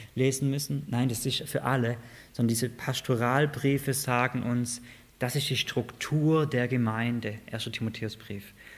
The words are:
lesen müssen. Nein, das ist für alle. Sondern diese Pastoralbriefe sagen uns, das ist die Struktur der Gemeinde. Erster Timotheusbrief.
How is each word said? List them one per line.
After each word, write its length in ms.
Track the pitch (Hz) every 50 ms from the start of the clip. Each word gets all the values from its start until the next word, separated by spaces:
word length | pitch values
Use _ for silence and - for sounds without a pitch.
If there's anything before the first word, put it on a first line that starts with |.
| - - -
lesen 340 | - 131 135 131 135 143 139
müssen. 340 | 135 143 143 - 143 139 -
Nein, 220 | - 120 120 127 127
das 160 | 117 110 -
ist 240 | 123 120 - - -
für 140 | - 135 -
alle. 340 | 123 135 131 120 117 120 117 - - - - - -
Sondern 180 | - - 120 113
diese 200 | 117 113 127 120
Pastoralbriefe 1200 | 117 - - - 127 - - - 127 113 120 120 127 139 151 147 147 123 - 139 139 139 139 139 127
sagen 500 | 139 - 131 123 120 123 127 - 127 -
uns, 380 | 120 120 123 120 120 - - - - - - - - _
das 180 | _ 123 123 -
ist 140 | 147 - -
die 80 | 135
Struktur 880 | 117 - - - 123 117 - - - - - 151 151 151 156 160 160 151
der 240 | 147 127 123 123 117
Gemeinde. 680 | 127 123 120 110 110 113 117 120 120 117 107 107 107 107 - -
Erster 220 | - 113 - 117 110
Timotheusbrief. 800 | - 113 110 - - 110 107 - - - - 104 101 - - - - - - -